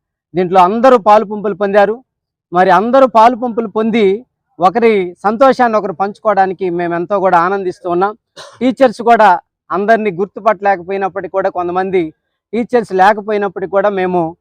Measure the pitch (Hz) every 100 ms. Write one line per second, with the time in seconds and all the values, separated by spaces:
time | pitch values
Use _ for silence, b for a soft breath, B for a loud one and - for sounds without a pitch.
0 | _ _ _ 160 185 190 180 226 262 247
1 | 185 214 202 208 208 185 202 202 202 240
2 | _ _ _ _ _ 175 190 180 226 269
3 | 262 226 226 240 247 226 226 220 226 226
4 | 196 208 254 _ _ - 180 208 226 208
5 | 180 175 196 214 269 254 247 214 196 170
6 | 196 202 220 196 190 175 190 175 175 170
7 | 170 202 190 175 175 196 185 175 180 175
8 | 202 220 _ - B B 247 226 262 208
9 | 226 226 214 175 - _ - 170 202 220
10 | 214 170 196 240 208 202 202 190 175 196
11 | 190 185 180 190 190 185 175 180 190 185
12 | 160 - _ _ _ 220 233 240 220 190
13 | 190 220 208 208 202 196 180 196 202 196
14 | 185 180 165 175